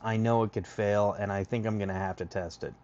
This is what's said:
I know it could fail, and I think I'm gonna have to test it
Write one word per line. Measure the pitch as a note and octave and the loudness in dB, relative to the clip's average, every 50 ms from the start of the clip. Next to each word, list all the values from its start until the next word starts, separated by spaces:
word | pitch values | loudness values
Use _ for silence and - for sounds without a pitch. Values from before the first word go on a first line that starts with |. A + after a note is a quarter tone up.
| - | -4
I | A2+ A2 | -2 0
know | A2 A2+ A#2 A#2 A#2 | 2 4 4 4 4
it | A2+ G#2 - | 2 2 -2
could | G#2+ F#2 | -4 -6
fail, | - - - G#2+ G2+ G#2 G#2 G#2 G2+ - | -6 -4 0 2 2 4 4 4 2 2
and | - G#2 G2+ | 0 -2 -2
I | G2 G2 F#2+ | 0 -2 -2
think | - B2 A#2 G#2+ | -2 -2 -2 0
I'm | A2 G#2+ | 0 0
gonna | G#2 G2 G2 F#2+ | 0 -2 -2 -2
have | F#2+ G2 F#2+ F#2 | -2 -2 -4 -4
to | - F2+ | -6 -8
test | E2 - F#2+ F2 E2+ - - E2+ | -6 -4 -6 -6 -6 -8 -10 -10
it | D2 B1 - | -10 -10 -12